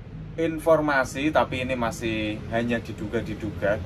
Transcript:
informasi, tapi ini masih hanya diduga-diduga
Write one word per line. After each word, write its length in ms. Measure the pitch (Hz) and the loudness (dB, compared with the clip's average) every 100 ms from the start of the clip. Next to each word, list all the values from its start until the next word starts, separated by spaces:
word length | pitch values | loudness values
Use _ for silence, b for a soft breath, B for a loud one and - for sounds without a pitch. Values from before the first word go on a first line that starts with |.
| - - - - | -14 -12 -10 -2
informasi, 960 | 165 160 156 156 151 135 127 127 151 | -2 0 6 6 6 2 2 0 2
tapi 320 | 139 117 131 | 4 2 0
ini 160 | 127 131 | -2 0
masih 580 | 117 - 117 110 107 107 101 | 0 0 -2 0 -2 -4 -2
hanya 320 | 117 120 117 | -2 0 -2
diduga-diduga 960 | 113 101 104 110 - 101 - - 101 107 | -4 -8 -4 -4 -4 -6 -6 -2 0 0